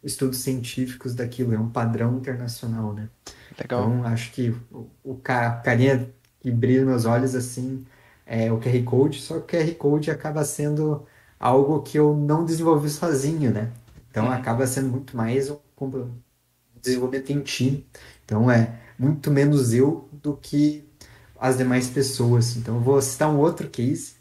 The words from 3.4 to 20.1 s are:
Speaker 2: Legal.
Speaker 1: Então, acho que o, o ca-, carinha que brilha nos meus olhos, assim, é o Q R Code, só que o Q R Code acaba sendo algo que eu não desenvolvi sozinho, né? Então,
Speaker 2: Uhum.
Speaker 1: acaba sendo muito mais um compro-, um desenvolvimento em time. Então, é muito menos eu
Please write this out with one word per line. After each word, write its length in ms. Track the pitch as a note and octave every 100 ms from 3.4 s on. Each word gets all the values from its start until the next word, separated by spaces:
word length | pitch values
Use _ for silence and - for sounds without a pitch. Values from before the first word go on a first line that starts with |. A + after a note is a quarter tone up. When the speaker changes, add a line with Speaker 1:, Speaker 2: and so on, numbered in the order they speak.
| - -
Speaker 2:
Legal. 300 | - B2 A#2
Speaker 1:
Então, 160 | B2
acho 280 | A#2+ A2+ -
que 220 | - A#2+ A2+ -
o, 160 | - A2+ _
o 120 | C3+ C3
ca-, 400 | - B2+ A#2 A#2
carinha 520 | - A#2 C3+ C3 A#2+ - _ _
que 100 | C3
brilha 320 | A#2 B2 B2+
nos 60 | C3+
meus 160 | B2 A2+
olhos, 280 | A#2 C3
assim, 500 | B2+ A#2+ - B2+ C3 - _ _ _
é 280 | - A2+ A2+
o 60 | A2+
Q 100 | B2+
R 140 | B2
Code, 360 | A#2+ B2 C#3+ -
só 140 | -
que 60 | D#3+
o 20 |
Q 140 | - F3
R 180 | D#3+
Code 360 | E3 C#3+ D3+ D3+
acaba 340 | D3 D#3 D3+
sendo 600 | D3 - D3 D3+ D3+ D3 - _ _ _
algo 440 | B2+ C3 C#3 D3+
que 160 | - D#3
eu 180 | D3 D3
não 280 | D3 D#3
desenvolvi 440 | E3 D#3+ E3 D3+ D3
sozinho, 600 | C#3+ E3+ C#3 C#3 D#3+ C3
né? 200 | G#2 A2+ - - - -
Então, 160 | G#2+ A2+
Speaker 2:
Uhum. 60 |
Speaker 1:
acaba 340 | B2 - A#2+ C3
sendo 220 | C#3 C3+
muito 260 | A#2+ -
mais 360 | B2 A2+ C3 C#3
um 60 | D3 _
compro-, 300 | _ C3+ C3 A#2+ A#2+ _ _ _ _ _
um 60 | _
desenvolvimento 500 | B2 B2+ B2+ C3+ C3+
em 100 | C#3+
time. 460 | C#3+ - C3 D3 - - - -
Então, 260 | - G#2+ B2
é 280 | A#2 A2+ - - -
muito 320 | C3 D3+ -
menos 440 | C#3 C#3+ D3 A#2+
eu 340 | A#2 C#3 E3 -